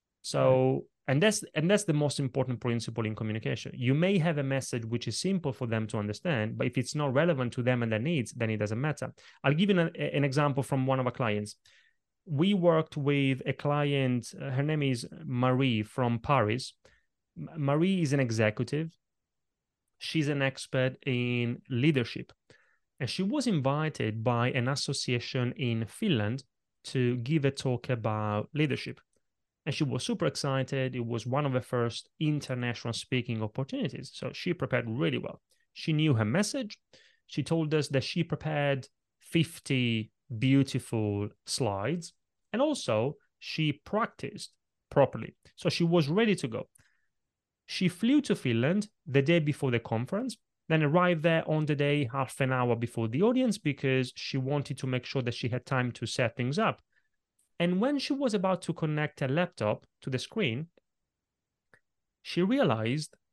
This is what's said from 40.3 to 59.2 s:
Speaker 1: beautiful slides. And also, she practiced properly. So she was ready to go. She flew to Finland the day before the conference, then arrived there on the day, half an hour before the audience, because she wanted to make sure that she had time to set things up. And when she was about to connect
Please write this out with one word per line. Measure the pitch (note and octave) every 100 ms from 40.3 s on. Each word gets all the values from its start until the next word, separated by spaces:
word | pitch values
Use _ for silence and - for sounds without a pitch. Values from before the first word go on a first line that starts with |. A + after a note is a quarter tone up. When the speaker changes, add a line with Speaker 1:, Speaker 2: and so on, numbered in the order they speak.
| A2+
Speaker 1:
beautiful | C3 C#3 C3+ B2+ - A2+ G#2+ G2+ G#2 - -
slides. | - A#2 G2 A2 F3 E3 _ _ _ _
And | G#3+
also, | D4+ C#4 - A2 B2+ - _ _
she | - - D3+
practiced | C#3 - G#3 A#3 - - F3 - _ _ _ _
properly. | C#3+ C3+ A2+ A2 - - -
So | E3+
she | -
was | E3+ E3+ C#3
ready | F#3 A3+ F#3
to | B2
go. | A2 - _ _ _ _ _ _ _ _ _ -
She | - F3+
flew | - A3+ D4
to | C#4+
Finland | - C3 A2+ C3+ G3+ G#3 _ -
the | C3+
day | C#3 E3+
before | D3+ - C3+
the | A#2
conference, | - A2+ B2+ G3 B3+ - _ _ -
then | D#3+
arrived | D3 E3+ F3+ E3
there | E3 E3 -
on | D#3 D3+
the | C#3+
day, | C#3+ D3 B2
half | C#3 C3 -
an | C3
hour | B2+ B2
before | A#2 A#2 A#2+ A2+
the | B2+
audience, | G#3+ B3+ B3+ G3+
because | D3+ C3+ C3+ C3 B2+ -
she | - C3+
wanted | C3 C#3+ C#3 C3+
to | C3
make | B2+
sure | - C#3
that | A#2+
she | - A#2
had | G#2+ -
time | C3 B2
to | - A2+
set | - A#2+ -
things | B2 D#3+
up. | G#3 G#2 _ _ _ _ _ _ _ -
And | F3 F#3
when | B3+ C#4+
she | -
was | C#4 C4+
about | G3+ F#3+ F3+
to | -
connect | F3 D#3 D3+ D3+ -